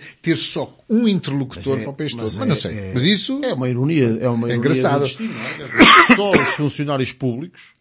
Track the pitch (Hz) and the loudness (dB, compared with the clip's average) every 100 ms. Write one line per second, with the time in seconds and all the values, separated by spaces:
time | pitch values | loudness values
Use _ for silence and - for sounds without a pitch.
0 | - - 170 160 - 165 131 - - 226 | -12 -8 -2 -2 -2 -6 -8 -10 -2 2
1 | 226 185 139 139 127 87 135 131 104 - | 2 2 0 -4 -4 -6 -4 -2 -4 -6
2 | 151 120 110 101 262 139 - 101 95 123 | -8 -6 -6 -4 -2 -2 -2 -8 -6 -2
3 | 147 208 - 269 262 147 127 120 139 165 | 2 0 -2 -4 -4 -2 -2 -2 0 2
4 | 120 110 123 117 117 120 131 131 131 143 | 2 2 -2 -2 -2 0 0 2 2 0
5 | 139 - 220 - - - - 214 - 1077 | -2 -4 -8 -8 -10 -10 -2 6 8 8
6 | - 214 202 175 135 - 147 - 147 139 | 6 4 4 0 0 -2 -4 -2 -2 -2
7 | 123 - 131 117 175 - - _ | -2 -4 -4 -4 -8 -16 -20 _